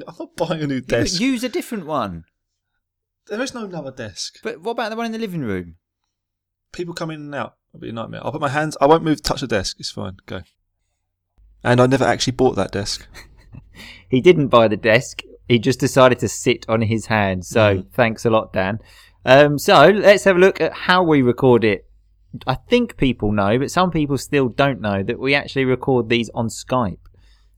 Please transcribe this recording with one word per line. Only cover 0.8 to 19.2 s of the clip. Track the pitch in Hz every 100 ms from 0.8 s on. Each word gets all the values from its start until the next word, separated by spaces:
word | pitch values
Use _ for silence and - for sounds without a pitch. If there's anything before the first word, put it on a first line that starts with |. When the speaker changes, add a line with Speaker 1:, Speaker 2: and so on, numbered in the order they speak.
| -
Speaker 2:
but | 117 -
Speaker 1:
desk. | 175
Speaker 2:
use | 262 247
a | 254
different | 359 - 220 151
one. | 143 101 82 - _ _ _ _ _ _ _ _ _ -
Speaker 1:
There | 208
is | 262 247
no | 202
another | 170 135
desk. | - 107 - - -
Speaker 2:
But | 220 156
what | 196
about | 240 214
the | 226
one | 233
in |
the | 220
living | 226 170
room? | 117 92 85 80 _ _ _ _ _ _ _ _ _
Speaker 1:
People | - 170
come | 170 165
in | 156
and | 147 139
out. | 110 _ _
It'll | -
be | 120
a |
nightmare. | 113 110 110
I'll | -
put | 151
my | 143
hands, | 147 156 -
I | 139
won't | 160
move, | 160 147
touch | - -
the | 127
desk. | 107 90 -
It's | -
fine. | 110 98 95 -
Go. | 95 - _ _ _ _ _ _ _ _ _ _ _
And | 113 123
I | 127
never | 131 95
actually | - -
bought | 123 131 98
that | 92
desk. | 101 107 - -
<laughs> | - - _ _ - - - - - _
Speaker 2:
He | 131
didn't | 175 165 131
buy | 120 110
the | 101
desk. | 113 117 - - - - -
He | 113
just | 135 120
decided | 135 135 127 120
to | 107
sit | - 131 113 -
on | 113
his | 107 113 -
hand. | 110 98 92 -
So | 117 104 95
Speaker 1:
Mm-hmm. | -
Speaker 2:
thanks | - 113 107 117
a |
lot, | 110 95
Dan. | 95 92 110 - - _ _